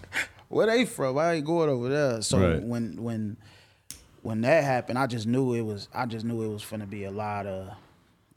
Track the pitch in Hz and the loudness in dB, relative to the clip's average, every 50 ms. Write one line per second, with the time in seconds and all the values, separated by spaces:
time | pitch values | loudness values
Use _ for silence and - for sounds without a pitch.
0 | - - - - - - - - - - - 139 196 220 226 254 240 - - - | -10 -8 -6 -6 -6 -6 -10 -18 -12 -2 2 4 4 6 4 4 2 2 0 -2
1 | 139 131 127 143 160 170 170 160 143 151 170 170 160 151 135 120 120 127 139 151 | -2 0 2 2 2 2 2 0 0 0 2 2 2 2 2 2 0 0 2 2
2 | 147 131 117 110 107 - 135 - 92 87 80 76 104 120 120 120 117 101 - 90 | 2 2 2 0 0 2 4 6 6 6 4 2 0 -2 -2 -2 -4 -4 -6 -6
3 | 113 117 113 110 110 104 113 - - - - - - _ _ _ _ _ - - | -6 -4 -4 -4 -4 -4 -6 -10 -14 -20 -20 -20 -20 _ _ _ _ _ -18 -18
4 | - - - - - 110 113 110 117 127 160 165 143 139 127 123 117 - 120 127 | -18 -20 -20 -10 -8 -4 -2 0 4 4 4 4 4 4 2 0 0 -2 0 0
5 | 135 117 120 117 107 117 120 131 135 123 120 117 113 110 104 101 92 - - 113 | 0 0 0 -2 -2 0 2 2 2 2 0 0 -2 -4 -6 -8 -10 -10 -6 -6
6 | 120 117 113 113 107 117 117 113 110 110 104 104 - - 113 107 104 98 107 101 | -4 -4 -4 -4 -4 -4 -4 -2 -4 -4 -6 -6 -8 -10 -10 -10 -10 -10 -8 -8
7 | 98 98 98 104 107 104 104 101 101 101 95 95 95 92 90 - - - _ _ | -8 -6 -6 -4 -4 -4 -4 -4 -4 -4 -6 -6 -8 -10 -14 -18 -20 -20 _ _
8 | _ _ _ _ _ _ _ | _ _ _ _ _ _ _